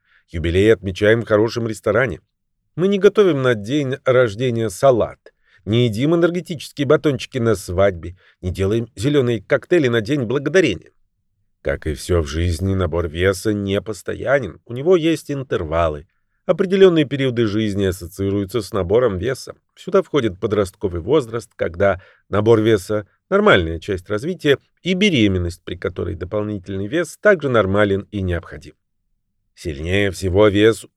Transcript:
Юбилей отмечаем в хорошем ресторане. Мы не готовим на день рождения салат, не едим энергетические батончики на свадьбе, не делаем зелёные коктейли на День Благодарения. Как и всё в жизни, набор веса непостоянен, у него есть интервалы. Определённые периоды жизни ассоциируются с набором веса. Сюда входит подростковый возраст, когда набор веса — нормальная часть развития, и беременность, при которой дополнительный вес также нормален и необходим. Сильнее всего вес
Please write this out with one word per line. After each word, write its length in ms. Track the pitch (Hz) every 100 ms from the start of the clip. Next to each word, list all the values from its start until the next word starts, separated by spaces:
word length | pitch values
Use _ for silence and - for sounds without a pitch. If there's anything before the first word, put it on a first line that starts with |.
| _ _ _
Юбилей 440 | 87 85 90 107
отмечаем 500 | 110 95 92 104 117
в 40 | -
хорошем 400 | 107 113 117 113
ресторане. 520 | 104 110 104 127 73 _ _ _ _ _ -
Мы 100 | 190
не 140 | 202
готовим 420 | 196 208 190 143
на 140 | 127 110
день 400 | 101 151 131 135
рождения 680 | - 127 120 101 131 117 110
салат, 480 | - 135 117 80 - _ _ _ _
не 220 | 95 117 123
едим 280 | 104 147
энергетические 720 | 170 170 175 160 151 - - 135
батончики 520 | 151 156 123 - 127
на 180 | 113 98
свадьбе, 600 | - 87 101 87 87 90 _ _
не 100 | 90
делаем 360 | 87 95 117 117
зелёные 480 | - 120 147 120 113
коктейли 460 | - 139 - 175 127
на 120 | 117
День 220 | 107 147
Благодарения. 680 | 110 139 143 185 151 82 - _ _ _ _ _ _ _
Как 260 | 69 71 -
и 60 |
всё 280 | 71 - 87
в 60 | 71
жизни, 460 | 78 87 80 95
набор 340 | 95 87 82 85
веса 440 | 82 92 92 113
непостоянен, 1080 | 104 98 98 95 98 - 92 107 139 113 -
у 80 | -
него 240 | 120 156 180
есть 360 | 160 156 -
интервалы. 760 | 139 131 117 80 80 82 73 - _ _ _ -
Определённые 580 | 175 190 196 190 165
периоды 420 | 135 139 135 117 110
жизни 380 | 104 107 98
ассоциируются 800 | 95 90 85 - 98 101 95 120
с 100 | -
набором 460 | 104 87 113 123 92
веса. 380 | 113 131 - - _ _
Сюда 240 | - 196
входит 380 | - 147 113 87
подростковый 600 | 113 104 95 - 98 87
возраст, 500 | 87 156 117 117 - -
когда 440 | 98 87 98 90 - _ _
набор 320 | 98 107 113
веса — 460 | 110 104 - 107 - _ _
нормальная 480 | 196 214 113 82 82
часть 280 | - 92 -
развития, 500 | 107 151 - 147 135 _ _
и 120 | 170
беременность, 680 | 180 208 143 104 92 87 -
при 100 | -
которой 400 | 90 - 92 92
дополнительный 720 | 82 87 104 104 104 90 95 101
вес 320 | 160 165 -
также 280 | 214 185 139
нормален 560 | 117 95 101 104 98 101
и 100 | 104
необходим. 520 | 92 85 - 76 73 - _ _ _ _ _ _ _
Сильнее 560 | _ 90 69 80 98 101
всего 380 | 82 92 92 107
вес 380 | 98 110 107 -